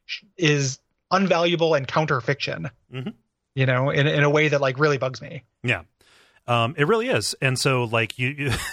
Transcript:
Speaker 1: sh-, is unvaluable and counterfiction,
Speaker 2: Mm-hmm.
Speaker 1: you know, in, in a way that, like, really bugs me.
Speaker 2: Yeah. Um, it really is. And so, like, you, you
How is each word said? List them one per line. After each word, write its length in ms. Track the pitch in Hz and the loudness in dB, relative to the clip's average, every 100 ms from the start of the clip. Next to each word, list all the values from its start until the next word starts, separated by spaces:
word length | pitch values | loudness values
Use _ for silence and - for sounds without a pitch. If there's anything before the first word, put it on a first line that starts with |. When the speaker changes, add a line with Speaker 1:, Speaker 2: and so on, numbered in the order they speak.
| - | -18
Speaker 1:
sh-, 180 | - - - | -18 -16 -2
is 420 | 160 147 135 131 _ _ _ | 0 2 0 -6 _ _ _
unvaluable 640 | 185 196 170 175 170 165 151 | 0 2 2 2 2 2 2
and 100 | 127 | 0
counterfiction, 840 | 160 156 156 139 139 - - 160 - _ | 0 0 0 -2 -4 -4 -6 -10 -12 _
Speaker 2:
Mm-hmm. 180 | 127 139 - _ _ _ | -12 -12 -14 _ _ _
Speaker 1:
you 140 | 131 131 | 0 2
know, 240 | 127 139 | 2 0
in, 160 | 151 143 | 2 2
in 160 | 156 | 4
a 60 | 147 | 4
way 180 | 151 151 | 4 4
that, 120 | 143 | 2
like, 200 | 135 127 | 0 2
really 180 | 151 139 | 2 2
bugs 240 | 131 127 | -2 -6
me. 220 | 143 131 - _ | -12 -16 -18 _
Speaker 2:
Yeah. 200 | 123 98 80 _ _ _ _ _ - | -4 -4 -6 _ _ _ _ _ -2
Um, 260 | 120 117 147 | 0 0 0
it 80 | 147 | 2
really 220 | 226 247 | 2 0
is. 260 | 156 101 - | -2 -2 -2
And 180 | 135 127 | -2 0
so, 240 | 143 127 | 0 0
like, 340 | 120 113 113 - | 0 0 -2 -2
you, 120 | 127 | -6
you 220 | 147 139 113 - | -4 -4 -4 -4